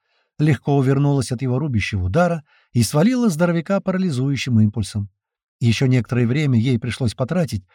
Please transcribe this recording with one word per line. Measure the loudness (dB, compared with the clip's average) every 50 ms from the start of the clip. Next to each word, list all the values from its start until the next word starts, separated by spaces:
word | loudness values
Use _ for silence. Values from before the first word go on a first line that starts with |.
| _ _ _ _ _ _ _ -2
легко | 0 2 0 0 0 0 0 2
увернулась | 2 2 2 2 2 2 0 0 -2 -2
от | -4 -6
его | -4 -2 -2 -2
рубящего | -2 -2 -2 -2 -2 -2 -4 -4 -4
удара | -2 0 0 0 0 0 -4 -8 _ _ _ _ _ 0
и | 0 0
свалила | 2 2 2 2 2 2 2 2 0
здоровяка | 0 2 0 0 0 0 -2 -2 -2 -2
парализующим | -2 -2 -2 -2 -2 -2 -2 -2 -2 -2 -2 -2 -2 0 4 4
импульсом. | 4 4 2 -2 -6 -4 -6 -6 -8 -8 _ _ _ _ _ _ _ _ _ _
Ещё | 0 0 2 2 2 2
некоторое | 2 0 0 -2 -2 0 0 0
время | 0 0 0 2 2 2
ей | 2 2 0 0
пришлось | -2 -4 -6 -4 -4 -4 -2
потратить, | -4 -4 -4 -2 -2 -2 -2 -4 -8 -10 _ _